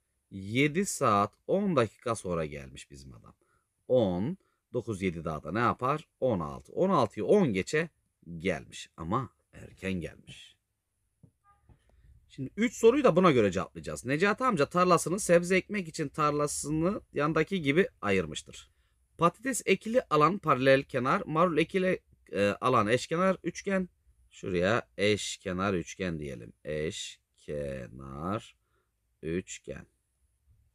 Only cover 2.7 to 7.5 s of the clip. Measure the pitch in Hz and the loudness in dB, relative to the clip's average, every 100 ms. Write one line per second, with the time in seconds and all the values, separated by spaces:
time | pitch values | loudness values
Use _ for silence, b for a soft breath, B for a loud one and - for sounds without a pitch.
2.7 | 65 - 69 67 57 53 - _ _ _ | -18 -20 -20 -20 -20 -20 -20 _ _ _
3.7 | _ - 127 101 90 120 185 _ _ _ | _ 0 2 4 0 -2 -6 _ _ _
4.7 | 113 - 95 95 82 80 73 73 101 120 | -8 -6 -4 -4 -4 -6 -8 -6 -2 0
5.7 | - 127 151 - - 131 98 73 65 - | 0 -2 -4 -8 -4 -2 -2 -4 -10 -10
6.7 | - 185 175 110 - 101 208 160 | -2 0 2 0 -2 2 4 4